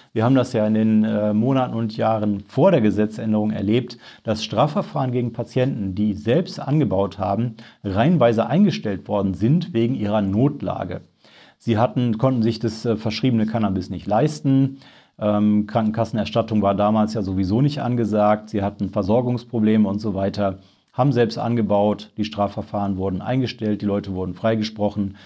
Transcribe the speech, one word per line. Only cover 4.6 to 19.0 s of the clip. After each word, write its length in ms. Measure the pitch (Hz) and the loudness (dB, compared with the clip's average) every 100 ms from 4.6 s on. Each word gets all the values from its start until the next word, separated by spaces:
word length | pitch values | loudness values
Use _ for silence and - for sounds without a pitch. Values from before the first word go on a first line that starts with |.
| 151 196 - 151 131 | 0 0 -4 -4 -2
gegen 220 | 123 120 | -2 -4
Patienten, 640 | 117 117 131 127 139 98 92 | -6 -4 -2 0 -2 -4 -2
die 180 | 107 | -2
selbst 460 | 92 110 143 185 - | 0 0 0 0 -8
angebaut 580 | - 151 117 95 98 - | -2 0 2 0 -2 -2
haben, 380 | 95 101 120 113 - _ | -2 0 -2 -6 -20 _
reihenweise 600 | 104 92 135 175 120 113 110 | -4 2 2 4 4 4 2
eingestellt 640 | 151 208 120 107 95 - | 4 2 2 -4 -6 -4
worden 260 | 104 98 | -2 0
sind 400 | 90 110 165 - | 0 2 2 0
wegen 220 | 113 117 135 | 0 0 0
ihrer 260 | 104 107 | 0 0
Notlage. 800 | 98 101 139 - 92 107 95 95 - _ _ - - _ | 0 2 2 0 -6 -6 -8 -10 -14 _ _ -20 -20 _
Sie 200 | - 107 | -2 2
hatten, 400 | 120 - 123 110 | 2 0 -2 0
konnten 260 | 131 127 | 0 2
sich 160 | 113 113 | 0 0
das, 260 | 117 110 120 | -4 -4 -4
äh, 100 | 110 | -2
verschriebene 500 | 113 - 131 117 110 | -4 -2 0 0 0
Cannabis 440 | 117 101 95 90 | 0 0 -2 -4
nicht 160 | 90 101 | -8 -2
leisten. 760 | 107 147 151 139 135 135 135 - - _ - | 0 0 0 2 2 2 -2 -20 -20 _ -4
Ähm, 480 | 104 104 107 104 104 | 0 2 4 2 2
Krankenkassenerstattung 960 | 117 110 110 110 110 95 117 110 110 | 0 0 0 -2 -2 -2 -2 0 2
war 140 | 98 98 | 2 2
damals 380 | 104 110 107 | 2 2 0
ja 80 | 117 | 0
sowieso 400 | 95 92 92 110 | -2 -2 0 2
nicht 200 | 143 151 | 2 0
angesagt. 680 | 123 120 107 104 104 107 - | -4 -2 0 2 2 2 -2
Sie 120 | 107 | -4
hatten 280 | 101 101 98 | -4 -4 -4
Versorgungsprobleme 960 | 104 | -2